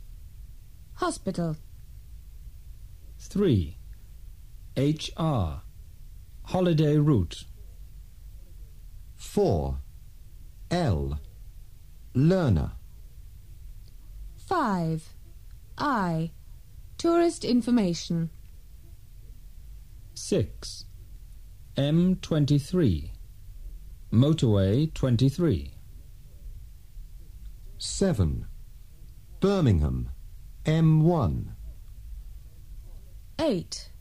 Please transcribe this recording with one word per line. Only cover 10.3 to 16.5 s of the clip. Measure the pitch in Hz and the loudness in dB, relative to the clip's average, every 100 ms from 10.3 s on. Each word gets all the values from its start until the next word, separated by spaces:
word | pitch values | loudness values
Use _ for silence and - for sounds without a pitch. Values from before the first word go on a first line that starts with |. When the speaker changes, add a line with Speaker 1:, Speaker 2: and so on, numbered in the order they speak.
| - - - - | -14 -14 -14 -2
Speaker 3:
L. | 175 143 78 69 73 - - - - - - - - - | 2 2 2 0 -4 -6 -14 -16 -14 -16 -16 -16 -16 -2
Learner. | 123 156 185 143 80 69 - - - - - - - - - - - - - - - - - | 4 6 8 6 4 2 -4 -14 -16 -16 -14 -14 -14 -14 -14 -14 -14 -14 -16 -14 -12 -12 -10
Speaker 1:
Five. | - 370 240 185 160 160 - - - - - - - - | -2 2 4 2 2 0 -4 -14 -16 -16 -16 -16 -12 -2
I. | 294 233 180 160 165 - - | 2 2 2 0 -2 -6 -16